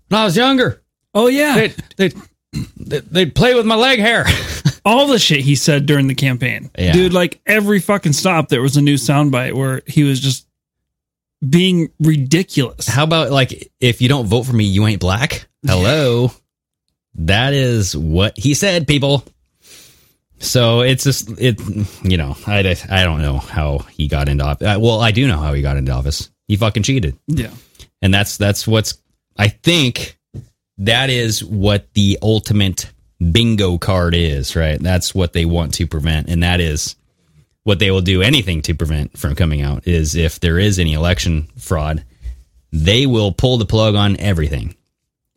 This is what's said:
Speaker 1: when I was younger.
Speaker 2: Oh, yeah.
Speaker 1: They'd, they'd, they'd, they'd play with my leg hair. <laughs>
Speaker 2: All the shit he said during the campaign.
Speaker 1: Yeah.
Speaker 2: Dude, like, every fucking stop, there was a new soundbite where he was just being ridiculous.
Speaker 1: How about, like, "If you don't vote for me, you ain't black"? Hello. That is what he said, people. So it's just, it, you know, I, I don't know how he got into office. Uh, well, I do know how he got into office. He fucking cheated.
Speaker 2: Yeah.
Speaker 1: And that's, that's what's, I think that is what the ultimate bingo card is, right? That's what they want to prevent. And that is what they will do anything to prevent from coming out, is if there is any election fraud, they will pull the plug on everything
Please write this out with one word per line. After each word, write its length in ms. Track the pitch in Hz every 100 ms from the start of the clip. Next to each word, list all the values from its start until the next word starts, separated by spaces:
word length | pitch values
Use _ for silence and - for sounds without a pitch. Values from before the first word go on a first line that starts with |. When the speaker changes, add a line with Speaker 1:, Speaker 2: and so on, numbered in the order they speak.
| _
Speaker 1:
when 140 | 208
I 20 | 214
was 100 | 170
younger. 440 | 262 262 190 - _ _ _
Speaker 2:
Oh, 140 | 208 247
yeah. 280 | 277 294 233
Speaker 1:
They'd, 200 | 214 - - -
they'd, 160 | 190 - - _ _ - - -
they'd, 260 | - 147 -
they'd 240 | 175 165 -
play 180 | 240
with 120 | 247 220
my 100 | 220
leg 240 | 262 254
hair. 260 | 214 214 - - - -
<laughs> 300 | 143 - 196
Speaker 2:
All 220 | 247 285
the 120 | 233
shit 220 | - 147
he 140 | 135 139
said 300 | - 143 139
during 220 | 143 135
the 80 | 127
campaign. 560 | 135 123 127 110 - -
Speaker 1:
Yeah. 160 | 120
Speaker 2:
Dude, 200 | 175 185
like, 280 | 180 180 - -
every 340 | 214 202 208
fucking 320 | - 202 160
stop, 340 | 139 190 165 147
there 140 | 127
was 160 | 131 143
a 40 |
new 140 | 143 139
soundbite 580 | 135 143 147 127 127
where 280 | 127 135 131 -
he 180 | 156
was 160 | 143 131
just 260 | 135 127 - _ _ _ _ _ _ _ _ _ 135
being 420 | 170 185 180 156 -
ridiculous. 880 | 156 151 131 160 190 147 120 - -
Speaker 1:
How 160 | 123
about, 260 | 160 165 143
like, 400 | 139 127 - - _
"If 200 | 123 110
you 60 | 127
don't 160 | 143 104
vote 180 | 120
for 100 | 127
me, 100 | 120
you 240 | 104 95 107
ain't 140 | 98
black"? 460 | 92 101 151 - - _ 139
Hello. 680 | 92 98 156 131 120 123 - _ _ _ _ _ _ _ -
That 340 | 82 101 131
is 440 | 143 127 113 95 73
what 400 | 78 85 101 -
he 160 | 139
said, 340 | 139 202 175 147
people. 380 | 143 139 139 - _ _ _ _ - - _ _ _ _ _
So 420 | - 127 117 117
it's 220 | 123 131
just, 260 | 139 131 107 -
it, 200 | 123 104 - 104 98 -
you 120 | 92 90
know, 200 | 69 71 -
I, 140 | 104 95 85 -
I 140 | 95
don't 180 | 90 78
know 140 | 73 67
how 420 | - - 73 69
he 280 | - - 73
got 220 | 71 71
into 140 | 71
office. 240 | 71 69 107
Uh, 120 | 101
well, 220 | 117 110
I 80 | 117
do 160 | 107 135
know 100 | 76
how 140 | 76
he 100 | 71
got 140 | 69 69
into 140 | 65
office. 380 | 64 69 - - _ -
He 100 | 101
fucking 260 | 110 110
cheated. 340 | 101 135 78 67 -
Speaker 2:
Yeah. 220 | 151 110 - _ _ - _
Speaker 1:
And 100 | 95
that's, 240 | 98 104 -
that's 300 | 101 101 -
what's, 320 | 110 - - _ _ _ -
I 120 | 104
think 720 | - 170 170 127 - - - _ - - _ _ -
that 320 | 101 117 135
is 340 | 123 113 107
what 480 | 104 104 101 101 - 104
the 240 | 98 98
ultimate 680 | 107 110 - 104 95 90 - _ _ _
bingo 600 | 85 87 117 107 95 87
card 340 | - 92 87
is, 420 | 87 82 69 67 82
right? 240 | 78 76
That's 360 | 85 90 - 95
what 180 | 87
they 120 | 87 82
want 280 | 85 78 -
to 120 | 82
prevent. 420 | 78 78 78 -
And 140 | 85
that 160 | 87 90
is 340 | 82 76 - - _ _ _ _ _ _
what 160 | 107 95
they 100 | 98
will 120 | 95
do 200 | 90 92
anything 400 | 107 147 95 80
to 140 | - 78
prevent 420 | 78 78 69 -
from 160 | 73
coming 300 | 73 85 73
out, 240 | 71 60 90
is 260 | 85 76
if 260 | 78 80 -
there 200 | 85 85
is 180 | 104 92
any 160 | 82
election 540 | 76 85 87 87 78 76 -
fraud, 480 | - 80 76 78 - _ - - _ _ _
they 360 | 80 80 113 139
will 240 | 113 101
pull 260 | - 127 123
the 80 | 101
plug 300 | 110 110 104
on 220 | 101 95
everything 560 | 101 85 73 69 55 - _ _ _ _ _